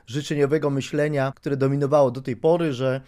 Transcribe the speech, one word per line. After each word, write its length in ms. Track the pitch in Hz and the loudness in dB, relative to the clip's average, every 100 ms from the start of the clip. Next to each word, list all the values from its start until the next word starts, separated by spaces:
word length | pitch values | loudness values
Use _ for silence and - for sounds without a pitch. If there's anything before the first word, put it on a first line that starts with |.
| - | -8
życzeniowego 600 | 131 143 151 139 156 151 | -8 -4 0 2 2 0
myślenia, 640 | 139 127 151 151 147 135 - | -2 -2 -2 -2 0 -2 -4
które 220 | 151 139 | -6 0
dominowało 540 | 135 143 143 147 135 | 0 0 2 4 2
do 100 | 127 | 0
tej 140 | 135 113 | -8 -2
pory, 380 | 160 170 160 | 2 2 0
że 280 | 123 131 131 | -2 -2 -2